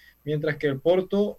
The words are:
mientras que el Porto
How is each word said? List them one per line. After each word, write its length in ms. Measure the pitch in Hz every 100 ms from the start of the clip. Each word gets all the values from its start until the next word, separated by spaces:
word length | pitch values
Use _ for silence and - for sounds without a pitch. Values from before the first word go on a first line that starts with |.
| - _
mientras 320 | 143 151 156 147
que 100 | 147
el 140 | 135
Porto 580 | 160 185 185 202 202